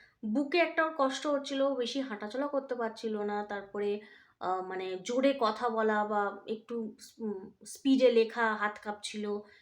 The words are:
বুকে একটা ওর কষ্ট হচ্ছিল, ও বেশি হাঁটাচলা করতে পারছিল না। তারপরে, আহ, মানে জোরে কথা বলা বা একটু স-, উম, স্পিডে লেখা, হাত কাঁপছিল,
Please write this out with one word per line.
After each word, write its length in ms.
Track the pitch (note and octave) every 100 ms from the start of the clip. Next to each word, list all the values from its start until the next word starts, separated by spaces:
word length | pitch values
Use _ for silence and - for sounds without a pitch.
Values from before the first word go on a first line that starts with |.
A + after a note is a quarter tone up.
| _ - A3
বুকে 320 | A#3 C#4 F4
একটা 280 | D#4+ E4 D#4+
ওর 80 | D#4+
কষ্ট 300 | C4+ C4+ D4+
হচ্ছিল, 340 | C#4 C#4 C4+
ও 140 | C4+ B3+
বেশি 260 | A#3 C4+
হাঁটাচলা 460 | C4 G#3 G#3+ B3 C#4+
করতে 280 | C#4 C4+ A#3+
পারছিল 480 | A3 A3 A3+ G#3+
না। 220 | G#3 G#3 G#3
তারপরে, 540 | G3+ G3 G#3 G#3 G#3 - - _ -
আহ, 220 | F#3 F#3
মানে 360 | F#3 F#3 F#3 F#3
জোরে 320 | F#3 B3 C4+ C4+
কথা 300 | A3 A3 A#3+
বলা 360 | A3+ A3 G#3 G#3
বা 320 | G#3 G3+ G3+ -
একটু 480 | A3 - A#3 G#3+ -
স-, 140 | - -
উম, 320 | A3 F#3+ - - G#3
স্পিডে 460 | - C#4 C4 B3+
লেখা, 420 | A3+ A3 A#3+ A3+
হাত 260 | G#3 G#3 G#3
কাঁপছিল, 560 | G#3+ G#3 - G#3+ G#3 G#3 - -